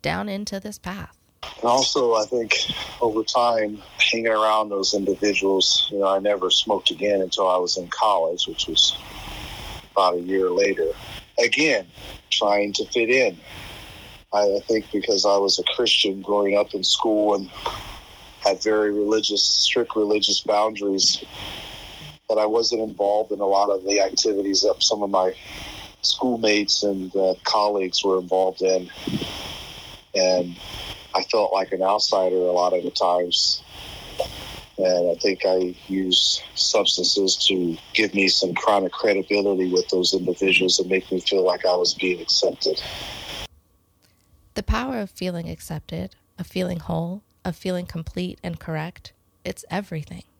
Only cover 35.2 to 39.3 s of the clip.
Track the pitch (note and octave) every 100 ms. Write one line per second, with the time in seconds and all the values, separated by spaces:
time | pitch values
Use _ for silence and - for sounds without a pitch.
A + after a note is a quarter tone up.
35.2 | G#2 F#2+ G2 F#2 F2+ F2+ - F#2+ F#2 F#2
36.2 | - - - - - A2 G2 - F2 G2+
37.2 | F#2+ - - F#2 F2 E2 - - G#2 G2+
38.2 | F#2+ - F#2 E2+ - G2+ F#2 - A2 G2
39.2 | F#2+